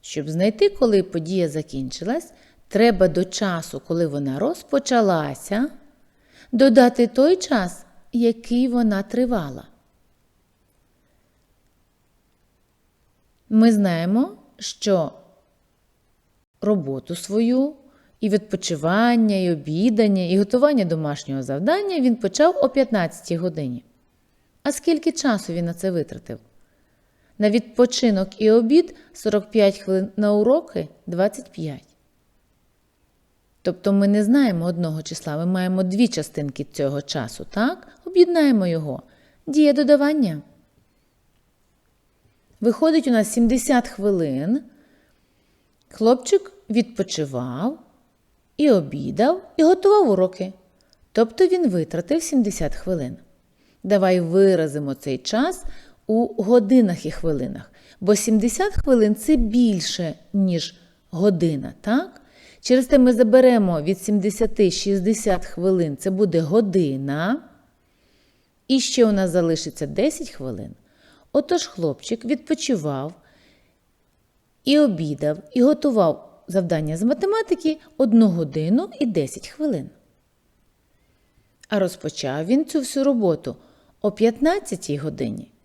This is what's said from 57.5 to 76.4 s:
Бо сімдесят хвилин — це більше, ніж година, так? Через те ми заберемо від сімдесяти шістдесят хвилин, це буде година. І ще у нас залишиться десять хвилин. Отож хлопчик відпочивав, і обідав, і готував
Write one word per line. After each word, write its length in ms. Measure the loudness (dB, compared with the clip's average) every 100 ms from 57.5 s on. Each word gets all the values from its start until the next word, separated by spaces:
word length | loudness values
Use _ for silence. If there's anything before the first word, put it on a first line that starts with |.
| -10 -16 _ _ _
Бо 160 | 0 2
сімдесят 580 | 4 2 0 -2 -2
хвилин — 420 | -2 2 4 4 0
це 200 | 0 0
більше, 800 | 2 2 2 0 -4 -6 -8 -10 _
ніж 420 | -2 0 -2 -6 -14 _ _ _
година, 640 | 0 0 2 -2 -2 -8 -10
так? 400 | -2 -2 -2 -14 _ _ -20 _
Через 240 | 0 2 4
те 140 | 4
ми 140 | 4
заберемо 680 | 4 4 6 6 6 2 0
від 180 | -2 -4
сімдесяти 720 | -2 0 0 -2 -4 2 0
шістдесят 760 | 0 -2 -2 0 -2 0 -2 -4
хвилин, 520 | -4 0 0 0 -4
це 120 | -4
буде 320 | 0 0 0
година. 1080 | 2 0 2 0 0 -2 -6 -4 -2 -4 -6 _ _ _ _ _ _ _ _ _ _ _ _
І 120 | -2
ще 260 | 0 2 2
у 60 |
нас 180 | 4 0
залишиться 580 | 0 0 -2 -6 -8 -8
десять 420 | -2 -2 -2 -14
хвилин. 460 | -12 -10 -10 -12 -16 _ _ _ _ _
Отож 360 | -4 -2 -4 -4
хлопчик 580 | -6 -4 -4 -8 -8 -4
відпочивав, 880 | -6 -4 -6 -2 -4 -4 -6 -10 -14 _ _ _ _ _ _ _ _ _ _ _ _ _ _
і 160 | 0 2
обідав, 580 | 4 0 -6 -4 -4 -4 -6
і 100 | 2
готував 800 | 2 4 0 2 2 0 -10 _